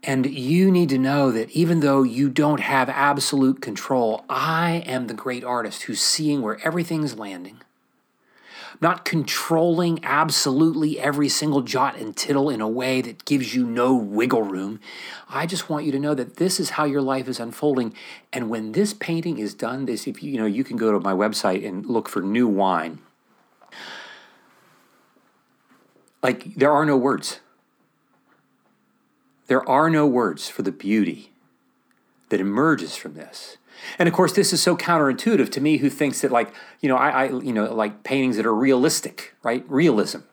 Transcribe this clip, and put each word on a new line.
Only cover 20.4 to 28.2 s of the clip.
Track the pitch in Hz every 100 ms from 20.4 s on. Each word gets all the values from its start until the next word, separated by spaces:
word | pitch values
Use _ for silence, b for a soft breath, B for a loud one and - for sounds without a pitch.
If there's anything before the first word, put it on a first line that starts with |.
| 110
you | 101 139
can | 113
go | 110
to | 104
my | 92
website | 95 104 107 104 95 101
and | 92 98
look | 113 -
for | -
New | 95 110 123
Wine. | 98 98 87 80 78 _ _ _ _ _ _ _ B B B B B B B B B B B B B B _ _ _ _ _ _ _ _ _ _ _
Like, | 127 127 - -
there | 139
are | 147
no | 151 139
words. | 127 123 - - _ _ _ _ _ _ _ _